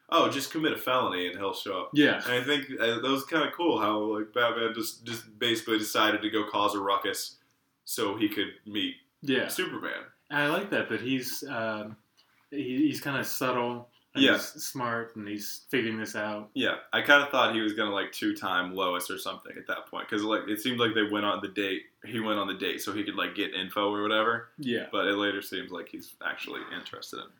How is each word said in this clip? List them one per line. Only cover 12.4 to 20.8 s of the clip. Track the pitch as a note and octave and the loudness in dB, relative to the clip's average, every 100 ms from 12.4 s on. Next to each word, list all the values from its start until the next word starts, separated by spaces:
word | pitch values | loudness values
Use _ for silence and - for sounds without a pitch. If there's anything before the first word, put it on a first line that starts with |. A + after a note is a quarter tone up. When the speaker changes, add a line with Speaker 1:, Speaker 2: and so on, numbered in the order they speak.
| _ | _
Speaker 2:
he, | C#3+ B2+ B2+ D3+ | -6 -2 2 2
he's | C3 | 2
kinda | D3 C3 | -2 -2
subtle | A#2 - B2+ B2 A#2+ A#2+ - _ _ C3+ | -2 0 0 2 0 -2 -10 _ _ 4
and | |
Speaker 1:
Yeah. | C3+ | 6
Speaker 2:
he's | A2 - - | 6 0 -8
smart | - C3+ A#2+ A#2 A2+ G#2+ | -8 -4 -2 -2 -4 -8
and | G2+ | -8
he's | G#2 G#2 - - | -6 -8 -12 -4
figuring | C3 A2+ A2 | -2 0 -4
this | G#2+ A2+ | -6 -4
out. | G#2+ G#2+ G#2+ | -4 -6 -6
Speaker 1:
Yeah, | - G#2+ - - | -2 0 0 -2
I | A2+ | 0
kinda | B2 C#3+ C#3+ | 8 8 8
thought | C3 A2+ A2+ | 4 4 4
he | |
was | G#2+ | 0
gonna, | G#2+ G#2+ | 0 0
like, | G2 F#2+ | 0 -2
two-time | - G#2+ G#2 G2 F2+ F2+ F#2 | -2 -2 0 0 0 0 0
Lois | F#2 F2+ - | 0 0 -2
or | F#2+ | -6
something | F#2+ F#2+ - - | -6 -8 -12 -14
at | - | -8
that | - - | -8 -6
point, | F#2 - | -10 -4
'cause, | G#2 | -2
like, | G#2+ G#2+ - | 0 0 0
it | G#2+ | -2
seemed | B2+ | -2
like | A#2+ | 2